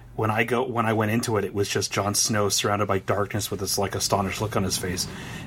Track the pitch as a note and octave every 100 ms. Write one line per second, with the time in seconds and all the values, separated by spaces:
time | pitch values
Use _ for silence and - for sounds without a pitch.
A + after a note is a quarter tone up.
0 | - - A2 G#2+ A#2 A#2+ C3 A#2 A2+ G#2+
1 | G#2+ A#2 A#2+ G#2 F#2+ G2+ G2+ G#2 - -
2 | G2+ G2+ - G#2+ G2+ - G#2+ G2+ G2 F#2+
3 | - G2 G2+ G#2 - F#2+ F#2+ - G2 G2
4 | - G2+ F#2+ - A2 A2+ F#2 - F#2 F#2
5 | - - - -